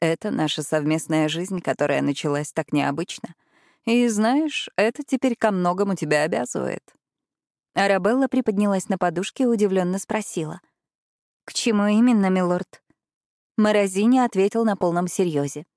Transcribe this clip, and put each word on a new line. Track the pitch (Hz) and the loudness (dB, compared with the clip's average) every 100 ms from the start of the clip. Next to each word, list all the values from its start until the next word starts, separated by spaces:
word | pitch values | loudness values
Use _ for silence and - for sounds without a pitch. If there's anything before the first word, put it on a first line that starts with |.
Это | 165 165 214 | -2 -2 -4
наша | 165 156 - | -4 -4 -4
совместная | 143 156 151 156 - 156 156 | -2 -2 0 -2 -2 -2 0
жизнь, | 165 185 185 | -4 -6 -6
которая | - - 147 139 | -4 -2 0 0
началась | 139 139 151 143 151 | -2 -2 -2 -4 -4
так | - - | -6 -2
необычно. | 147 139 143 180 - - - _ _ _ _ | -2 -2 -4 -8 -10 -14 -18 _ _ _ _
И, | - 240 240 | 0 2 2
знаешь, | 208 220 277 311 - - - | 2 2 2 0 -4 -8 0
это | 220 262 | 0 -2
теперь | 277 254 262 240 | -4 0 0 0
ко | 220 | 0
многому | 190 180 180 196 | 2 0 0 -2
тебя | 185 151 151 | -2 0 0
обязывает". | 156 196 247 160 131 - _ _ _ _ _ _ _ _ _ | 0 -2 -4 -4 -4 -6 _ _ _ _ _ _ _ _ _
Арабелла | 175 196 196 190 262 262 | -2 2 2 2 2 2
приподнялась | 254 240 196 208 190 - | 0 0 0 2 0 -2
на | 190 | 0
подушке | 180 170 202 - | 0 -2 -6 -2
и | 254 | 0
удивленно | 226 208 190 180 190 | 2 2 2 0 -2
спросила: | - 214 - 175 156 175 _ _ _ _ _ _ _ _ | -4 -6 -4 -6 -6 -10 _ _ _ _ _ _ _ _
"К | - | -12
чему | - 247 208 208 | -4 0 2 4
именно, | 214 247 220 190 | 4 4 4 2
милорд?" | 185 180 180 - - _ _ _ _ _ _ _ - | 2 0 -2 -4 -16 _ _ _ _ _ _ _ 0
Морозини | 214 208 196 185 220 262 | 4 4 2 2 4 4
ответил | 240 185 202 226 | 2 2 0 2
на | 226 196 | 0 0
полном | 175 170 180 | 0 0 -2
серьезе. | - 180 147 143 147 - | 0 0 0 -2 -6 -16